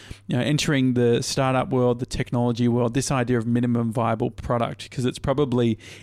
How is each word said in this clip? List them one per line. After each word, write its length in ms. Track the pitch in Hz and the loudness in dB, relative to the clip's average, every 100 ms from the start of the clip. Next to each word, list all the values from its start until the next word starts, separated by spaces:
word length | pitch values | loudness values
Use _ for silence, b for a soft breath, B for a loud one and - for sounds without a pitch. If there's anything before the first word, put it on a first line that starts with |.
| B B - | B B -4
you 100 | 123 | -2
know, 60 | |
entering 500 | 120 151 - 143 131 | 0 0 2 2 2
the 280 | 123 120 120 | 4 4 2
startup 480 | - - 135 131 131 | 0 0 0 0 0
world, 300 | 131 123 120 | 2 2 0
the 60 | 127 | -4
technology 600 | - 127 123 120 117 120 | -6 -4 0 0 0 2
world, 240 | 120 120 | 2 0
this 160 | 127 131 | -2 0
idea 280 | 135 120 123 | 0 2 0
of 80 | 113 | 2
minimum 460 | 120 123 117 117 | 0 2 0 0
viable 380 | 113 113 113 123 | 0 -2 0 -2
product, 600 | - - 120 117 - - | -4 -4 -2 -2 -6 -10
'cause 140 | - 123 | -4 -2
it's 120 | - | -2
probably 600 | - 135 143 123 120 110 B B | -2 0 0 2 2 0 B B